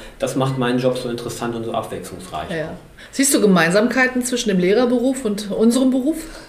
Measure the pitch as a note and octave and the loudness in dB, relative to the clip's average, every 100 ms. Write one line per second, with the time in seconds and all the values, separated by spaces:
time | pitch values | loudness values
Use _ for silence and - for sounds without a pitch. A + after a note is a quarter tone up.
0 | - - - C#3 C3 C3+ B2 B2+ B2+ B2 | -16 -6 -4 0 -2 0 0 2 0 0
1 | B2 A#2 A#2 - A#2 A2+ A2+ G#2+ - F#2 | -4 -6 -8 -6 -6 -6 -4 -6 -6 -8
2 | - F2+ - D#3 D#3+ E3 D#3+ F3+ - - | -10 -14 -10 -10 -6 -6 -6 -10 -18 -20
3 | - - C4+ C#4+ G3+ F3+ E3 G3 A#3+ B3+ | -8 -2 2 4 4 6 4 4 2 2
4 | B3 B3+ B3 A#3+ G#3+ F#3 F3 G#3+ B3 B3 | 0 0 -2 -2 0 2 4 4 4 2
5 | B3+ B3+ G#3+ G3+ G3 F#3 A3+ C4 C4 C4 | 0 0 -2 -4 -4 2 4 4 4 2
6 | C4 D#4+ - - | 0 -2 -6 -16